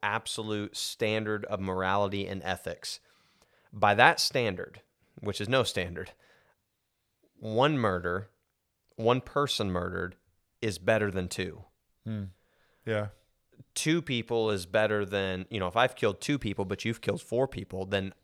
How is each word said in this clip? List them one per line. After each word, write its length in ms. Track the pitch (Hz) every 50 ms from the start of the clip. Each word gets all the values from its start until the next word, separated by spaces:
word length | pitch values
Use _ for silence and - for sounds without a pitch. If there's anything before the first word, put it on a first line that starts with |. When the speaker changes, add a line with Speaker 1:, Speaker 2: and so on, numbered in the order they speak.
Speaker 1:
absolute 720 | 104 104 104 113 - - - 113 107 107 107 104 104 - - -
standard 680 | - - - - 117 107 110 110 110 107 107 104 101
of 140 | - 107 95
morality 680 | 95 95 92 92 92 95 98 101 101 98 101 98 98
and 140 | 92 98 95
ethics, 580 | - 92 92 - - 85 85 - - - - - _ _ _ _ _ _ _ _ _ _ _ _ _ _
by 240 | - 104 107 104 104
that 220 | 110 127 160 165 -
standard, 600 | - - - 131 120 104 92 90 - - - - - _ _ _ _ _ _ -
which 200 | - 104 98 -
is 60 | 104 107
no 140 | 127 135 113
standard, 480 | - - 95 87 87 87 82 92 - - _ _ _ _ _ _ _ _ _ _ _ _ _ _ _ _ _ _ _ _ _ _ _ _ _
one 380 | 107 110 110 117 135 151 156 131
murder, 520 | 113 101 92 90 87 87 87 95 101 - _ _ _ _ _ _ _ _ _ _ _ _ _
one 240 | - 110 117 127 127
person 500 | - - - 143 143 131 - - 107 98
murdered 460 | 90 87 90 90 90 90 87 92 92 - _ _ _ _ _ _ _ _
is 180 | 117 110 92 85
better 320 | 90 110 113 107 107 101
than 180 | 90 95 90 90
two. 340 | - - 92 90 76 - - - _ _ _ _ _ _ -
Speaker 2:
Hmm. 200 | 113 110 104 98 95 92 _ _ _ _ _ _ _ _ _ _
Yeah. 240 | 113 110 104 104 101 - - _ _ _ _ _ _ _ - - _ -
Speaker 1:
Two 280 | - - 160 160 170
people 480 | - - 131 117 113 - 120 113 110 110
is 160 | 104 95 90
better 380 | 90 95 107 107 107 107 104 101
than, 420 | 92 101 98 95 95 92 92 92 -
you 100 | 113 101
know, 80 | 92 90
if 80 | 95
I've 180 | 117 127 127 -
killed 260 | - 113 104 95 -
two 160 | - - 143 135
people, 260 | - 104 98 - 98
but 200 | 92 101 - -
you've 160 | 90 - -
killed 220 | - - - 170
four 240 | - - 113 123 135
people, 400 | - - - 98 - 92 92 95
then 260 | 95 101 98 95 95 - -